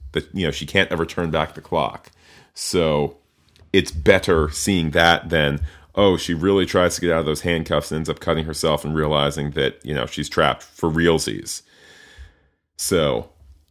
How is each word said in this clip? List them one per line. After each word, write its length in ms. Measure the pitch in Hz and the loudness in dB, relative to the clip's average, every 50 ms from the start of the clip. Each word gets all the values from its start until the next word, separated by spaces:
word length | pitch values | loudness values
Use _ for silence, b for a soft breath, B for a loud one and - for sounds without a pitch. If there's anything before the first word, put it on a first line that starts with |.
| - - | -12 -8
that, 160 | - 80 - - | -6 -6 -6 -6
you 140 | - 95 87 | -4 -4 -2
know, 60 | 78 | -2
she 140 | 71 - 76 | -2 -4 -6
can't 260 | 73 - 98 92 - | -2 0 0 2 2
ever 120 | 90 82 85 | 0 -4 -4
turn 260 | 82 - 92 87 80 | -4 -4 -4 -4 -2
back 240 | 78 78 78 - - | -2 -2 -2 -4 -8
the 60 | - | -14
clock. 500 | - - 90 78 67 - - - - - b b b b b b b b _ | -10 -4 -4 -2 -2 -4 -6 -10 -18 -20 b b b b b b b b _
So 640 | - - - - 90 82 78 73 73 71 69 - _ _ _ _ _ _ _ _ _ _ _ | -12 -8 -2 0 0 2 2 2 0 0 -2 -6 _ _ _ _ _ _ _ _ _ _ _
it's 180 | - 95 85 - | 2 2 2 0
better 600 | - 80 76 107 95 90 - 98 87 80 76 76 | -2 2 4 6 6 6 4 2 2 2 2 0
seeing 400 | - - - 107 98 87 80 78 | -2 -4 0 0 2 2 2 2
that 400 | 73 85 82 85 85 - - 82 | 2 4 6 6 4 2 0 0
than, 300 | 82 80 73 71 71 73 76 B B B B B - | 2 2 2 2 0 -2 -4 B B B B B 0
oh, 220 | 95 101 98 90 | 2 4 4 4
she 180 | 80 - - 85 | 2 0 -4 -4
really 320 | 78 85 98 98 98 90 | 0 2 2 2 2 2
tries 280 | - - 92 90 85 - | 2 2 2 2 2 2
to 40 | - | 0
get 100 | 87 87 | 0 0
out 100 | 80 82 | 0 0
of 60 | 78 | 0
those 140 | 78 76 - | -2 -2 -2
handcuffs 500 | - 87 85 82 78 - 80 76 - - | -2 -2 -2 -2 0 -2 -2 -2 -2 -2
and 60 | 78 | -6
ends 120 | 80 80 82 | -4 -4 -4
up 120 | 76 - | -6 -4
cutting 240 | - 87 82 80 78 | -4 -2 -2 -2 -4
herself 400 | 80 78 - - 80 76 76 - | -6 -6 -2 -2 0 0 0 -2
and 100 | 76 78 | -2 -2
realizing 580 | 78 76 76 76 73 71 73 71 76 73 73 | -2 0 0 2 2 0 0 -2 -4 -6 -4
that, 320 | 71 76 67 65 - - - | -2 -2 -2 -2 -4 -6 -8
you 100 | - 73 | -6 -6
know, 120 | 67 60 | -4 -6
she's 220 | - - 73 71 - | -6 -6 -8 -8 -4
trapped 340 | - - 78 69 - - | 0 0 2 2 0 -4
for 280 | - - _ - 87 82 | -10 -20 _ -4 -4 -2
realsies. 720 | 78 82 85 85 82 78 - 60 50 50 - - - - b b b b b b b b b b b b b b b b b b b b _ _ _ | 0 2 2 2 2 0 -2 -6 -8 -10 -10 -12 -14 -14 b b b b b b b b b b b b b b b b b b b b _ _ _
So 540 | - - - 98 82 78 71 62 57 - - _ _ _ - - _ _ _ | -10 -4 0 0 2 2 2 0 -2 -6 -10 _ _ _ -20 -20 _ _ _